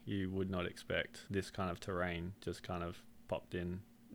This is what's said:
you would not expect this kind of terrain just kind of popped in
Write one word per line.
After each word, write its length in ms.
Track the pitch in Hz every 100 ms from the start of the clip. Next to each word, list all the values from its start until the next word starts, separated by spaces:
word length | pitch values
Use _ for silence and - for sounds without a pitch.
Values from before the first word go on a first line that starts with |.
you 280 | - 101 92
would 180 | 95 95
not 160 | 92 90
expect 640 | - - 85 - - -
this 220 | 98 -
kind 180 | - 92
of 100 | 85
terrain 540 | - 90 90 85 87 95
just 220 | - 85
kind 180 | - 90
of 200 | 85 - - - -
popped 260 | - -
in 280 | 90 87 90 - - -